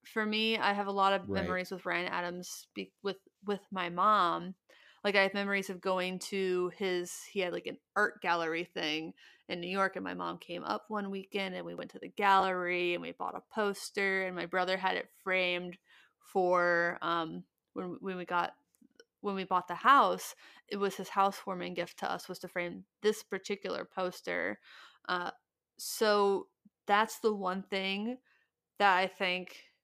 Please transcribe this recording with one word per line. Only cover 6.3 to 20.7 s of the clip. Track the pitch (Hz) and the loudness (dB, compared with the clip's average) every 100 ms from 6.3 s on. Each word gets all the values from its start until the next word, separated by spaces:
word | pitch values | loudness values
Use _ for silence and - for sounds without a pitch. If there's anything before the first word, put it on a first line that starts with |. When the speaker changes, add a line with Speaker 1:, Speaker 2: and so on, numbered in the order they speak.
| 196 190 180 180 170 | -2 0 0 0 -2
Speaker 1:
his, | 196 180 175 - - | 0 0 -2 -10 -8
he | 202 | -4
had, | 180 | -2
like, | 175 170 | -2 -6
an | - _ | -12 _
art | - 208 - | 0 0 0
gallery | 180 170 165 165 | 0 0 0 -2
thing | 175 - 160 156 160 - - - - | -4 -4 -2 -2 -4 -12 -20 -20 -10
in | 180 | -8
New | 175 | -4
York, | 190 190 | 0 0
and | 185 | 0
my | 190 | -6
mom | 180 175 175 | -4 -6 -6
came | - 175 | -10 -10
up | - 208 - | -4 -4 -4
one | 214 196 | -6 -6
weekend, | 196 190 202 190 | -8 -8 -6 -6
and | 180 | -6
we | 170 | -8
went | 170 175 | -10 -12
to | - | -12
the | - | -14
gallery, | - 202 196 190 185 175 180 175 | 0 6 6 6 0 0 0 0
and | 175 | -2
we | 170 | -4
bought | - - 190 | -6 -6 -8
a | - | -8
poster, | - 208 196 - - 196 190 190 | -2 -2 -2 -6 -2 0 0 -2
and | |
my | 185 170 | -4 -2
brother | 185 180 185 | 0 0 0
had | 190 180 | 0 -2
it | - _ | -4 _
framed | 190 185 180 175 180 180 _ - _ _ | -2 0 2 -2 -4 -12 _ -20 _ _
for, | - 196 180 180 175 175 170 175 | -6 2 4 4 4 4 2 0
um, | 165 170 160 175 - _ _ | -2 -2 -2 -6 -12 _ _
when, | - 180 170 | -8 -6 -6
when | 196 185 | -6 -6
we | |
got, | 175 180 175 - _ _ _ _ - _ | -2 0 -2 -4 _ _ _ _ -20 _
when | 202 | -6
we | 196 | -4
bought | 185 185 175 | 0 0 0
the | |
house, | 175 233 277 208 185 - - - - | 2 8 8 8 4 -4 -14 -20 -20
it | _ | _